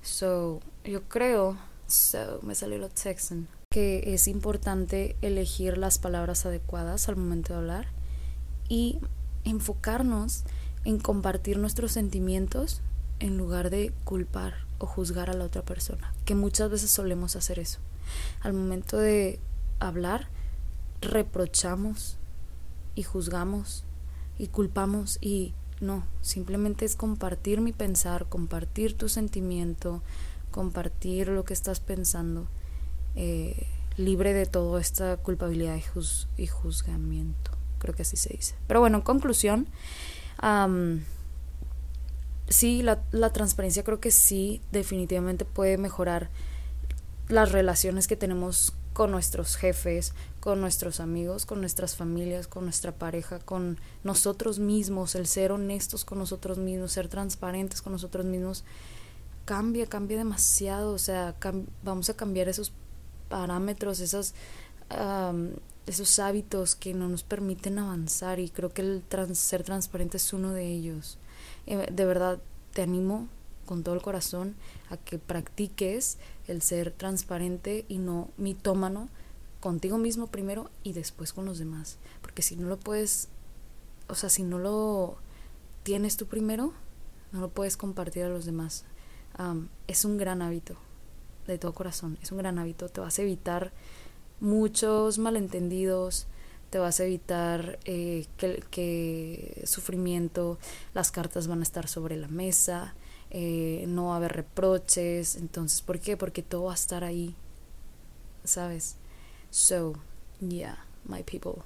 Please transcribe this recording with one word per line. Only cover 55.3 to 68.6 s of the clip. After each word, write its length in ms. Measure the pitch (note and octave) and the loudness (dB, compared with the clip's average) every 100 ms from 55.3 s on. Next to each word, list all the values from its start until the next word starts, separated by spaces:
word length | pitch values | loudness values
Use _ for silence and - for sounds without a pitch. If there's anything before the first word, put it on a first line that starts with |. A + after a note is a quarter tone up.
| - F#3+ | 2 2
honestos 520 | G3+ G3 G3+ - A3 | 2 0 -2 -4 -4
con 140 | - G3 | -4 -4
nosotros 400 | F#3 F#3 F#3 F#3 | -4 -4 -4 -2
mismos, 360 | F#3 F#3 F#3 | -2 -2 -2
ser 140 | - F3+ | -2 -2
transparentes 760 | G3 G3 - F#3 F#3 F#3+ - | -2 -4 -4 -4 -2 -2 -4
con 100 | G3 | -6
nosotros 320 | F#3+ F3 F3+ F#3 | -6 -4 -2 0
mismos, 380 | F#3 F#3 F#3+ - - - - - - - - - | 0 -2 -4 -10 -14 -12 -14 -14 -14 -14 -10 -4
cambia, 400 | G3+ A3+ A#3 A3+ | 0 2 0 0
cambia 320 | G#3 G3+ A3 | -2 -2 0
demasiado, 760 | A3+ G3 - - G3 G3 G#3+ | 0 4 4 4 2 0 0
o 40 | G3 | 0
sea, 380 | - F#3 F3 E3+ | 0 0 -2 -4
cam-, 280 | F#3+ F#3+ F#3+ - | -4 -4 -6 -8
vamos 260 | G3 F#3 F3+ | -4 -2 -2
a 60 | A3 | -2
cambiar 340 | G#3+ F#3 F3+ | -2 0 0
esos 220 | F#3 G#3 - - - - - - | 0 -4 -8 -14 -14 -12 -12 -6
parámetros, 720 | G3+ F3+ F3+ G3 G#3 G3+ F#3 | -4 -2 0 -2 -2 -2 -2
esas, 340 | F3+ G3+ G3 - - - - - - | -2 -2 -2 -8 -12 -14 -14 -16 -8
am, 600 | - G3 G3 F#3 E3+ E3+ - - - - | -4 -2 0 0 -2 -4 -6 -12 -12 -6
esos 320 | F#3+ G3 - | 0 4 4
hábitos 580 | G3 G3+ G#3 G3 F3+ - | 4 0 0 -2 0 -2
que 200 | F#3+ F#3 | -2 -2
no 120 | F3+ | -2
nos 140 | F3 | -2
permiten 560 | - G3+ G3 F#3 G3+ G3+ | -4 -4 -2 -2 -2 -2
avanzar, 640 | G3+ F3+ D#3+ - F#3 F#3 | -2 -2 -2 -2 -2 -2
y 100 | F3+ | -2
creo 200 | - | -2